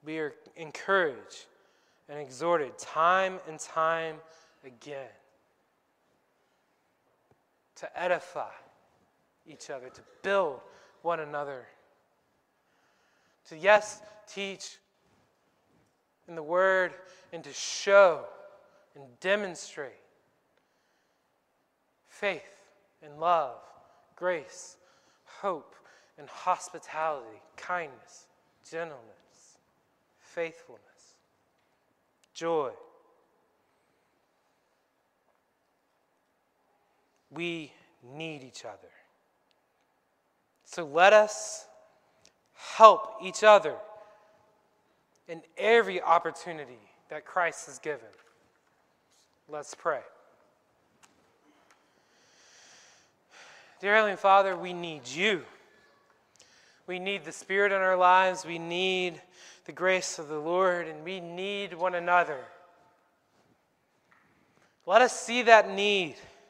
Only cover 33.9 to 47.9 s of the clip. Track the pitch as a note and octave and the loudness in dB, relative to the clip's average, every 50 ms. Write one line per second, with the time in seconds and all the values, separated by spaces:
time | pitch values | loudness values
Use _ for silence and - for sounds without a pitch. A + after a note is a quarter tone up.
33.9 | _ _ _ _ _ _ _ _ _ _ _ _ _ _ _ _ _ _ _ _ | _ _ _ _ _ _ _ _ _ _ _ _ _ _ _ _ _ _ _ _
34.9 | _ _ _ _ _ _ _ _ _ _ _ _ _ _ _ _ _ _ _ _ | _ _ _ _ _ _ _ _ _ _ _ _ _ _ _ _ _ _ _ _
35.9 | _ _ _ _ _ _ _ _ _ _ _ _ _ _ _ _ _ _ _ _ | _ _ _ _ _ _ _ _ _ _ _ _ _ _ _ _ _ _ _ _
36.9 | _ _ _ _ _ _ _ _ C#3 D#3 E3+ F3 E3+ E3 D#3 C3 - - _ _ | _ _ _ _ _ _ _ _ -12 -8 -8 -6 -6 -8 -12 -14 -20 -20 _ _
37.9 | _ _ - A#2+ C3+ D3 D#3+ E3 D#3 C#3+ C3 B2+ - - - A#2 G2+ G2 - - | _ _ -20 -20 -14 -12 -12 -12 -12 -14 -16 -18 -20 -16 -16 -16 -16 -16 -20 -20
38.9 | _ - _ _ _ _ _ _ _ _ _ _ _ _ _ _ _ _ _ _ | _ -20 _ _ _ _ _ _ _ _ _ _ _ _ _ _ _ _ _ _
39.9 | _ _ _ _ _ _ _ _ _ _ _ _ _ _ _ - - - E3+ C#3+ | _ _ _ _ _ _ _ _ _ _ _ _ _ _ _ -14 -10 -10 -10 -2
40.9 | C#3 E3 F3+ G3 G#3+ G#3+ G#3+ G#3 - - - - - - - - - - - _ | 4 6 8 10 10 10 8 6 0 -10 -10 -12 -12 -14 -16 -20 -20 -20 -20 _
41.9 | _ _ _ _ _ _ _ - _ _ _ _ _ - - - - - A3 A3 | _ _ _ _ _ _ _ -20 _ _ _ _ _ -20 -16 -12 6 12 12 12
42.9 | F#3+ - - - - - F3+ F#3+ F3+ - G#3+ G#3+ G#3 G3 E3+ D3+ B2+ - - - | 12 10 0 -10 -12 -12 -12 -10 -6 4 8 8 8 8 8 2 -8 -8 -14 -18
43.9 | - - - - - - _ _ _ _ _ _ _ _ _ _ _ _ _ _ | -20 -20 -20 -20 -20 -20 _ _ _ _ _ _ _ _ _ _ _ _ _ _
44.9 | _ _ _ _ _ _ _ - E3+ E3 - - _ - F#3+ G#3 A#3 A#3 A3 F#3+ | _ _ _ _ _ _ _ -18 -16 -16 -18 -20 _ -2 2 6 6 6 4 4
45.9 | F#3+ F3 D#3+ D#3 E3 F3 - E3 D#3 - - F3+ E3 D#3 C#3+ A#2+ B2 A2+ G#2 _ | 0 0 4 6 4 4 4 -2 -8 -8 -12 -12 -12 -12 -12 -16 -18 -20 -20 _
46.9 | _ _ _ _ D#3+ D3+ D3+ - - F#3 F3 E3 D3+ - - - C#3 B2 - D#3 | _ _ _ _ -14 -14 -14 -6 -2 0 0 0 -2 -6 -16 -16 -18 -12 -8 -8